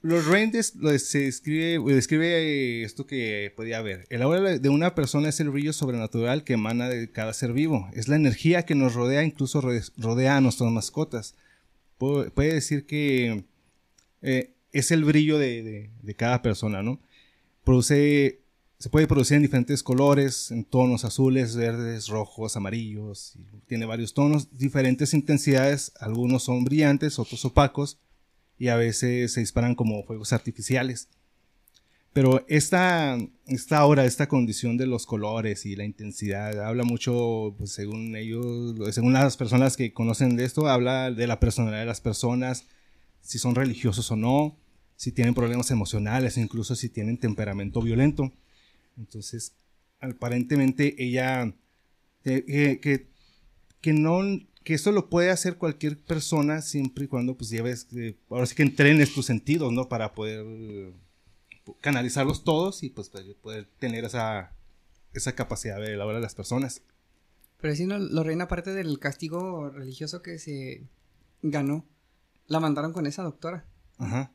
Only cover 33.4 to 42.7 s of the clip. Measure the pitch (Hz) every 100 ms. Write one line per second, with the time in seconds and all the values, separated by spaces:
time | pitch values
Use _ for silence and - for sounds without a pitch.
33.4 | - 131 - 151 147 143 127 - 143 135
34.4 | 117 107 117 117 131 120 - 113 107 113
35.4 | 110 101 101 98 104 - 107 - 104 98
36.4 | 107 104 107 117 120 117 - 120 117 113
37.4 | 107 101 101 - 101 110 113 110 110 117
38.4 | 120 120 120 113 104 107 120 131 139 -
39.4 | 120 127 131 - 120 - 113 110 131 120
40.4 | 127 - 151 127 123 131 131 113 120 113
41.4 | 120 113 113 107 113 117 120 104 120 123
42.4 | 127 123 -